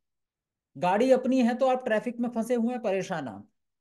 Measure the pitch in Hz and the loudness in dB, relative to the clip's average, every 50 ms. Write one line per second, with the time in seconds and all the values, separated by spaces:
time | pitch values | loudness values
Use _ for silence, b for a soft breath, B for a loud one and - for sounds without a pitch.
0 | _ _ _ _ _ _ _ _ _ _ _ _ _ _ - 147 175 175 190 208 | _ _ _ _ _ _ _ _ _ _ _ _ _ _ -10 -2 0 2 2 4
1 | 247 262 262 - - 240 262 262 240 233 247 240 269 262 254 254 254 240 220 214 | 4 4 4 4 4 2 2 4 4 2 2 2 2 2 0 0 0 -2 -2 -2
2 | 214 247 226 233 240 233 240 226 220 233 247 240 226 240 247 240 233 208 190 190 | -2 -4 -6 -4 -6 -4 -4 -4 -2 -2 -2 0 0 -2 -4 -4 -4 -2 -2 -2
3 | 180 - 190 160 139 120 98 101 104 _ _ _ _ _ _ _ | -2 -4 -6 -6 -6 -8 -10 -12 -16 _ _ _ _ _ _ _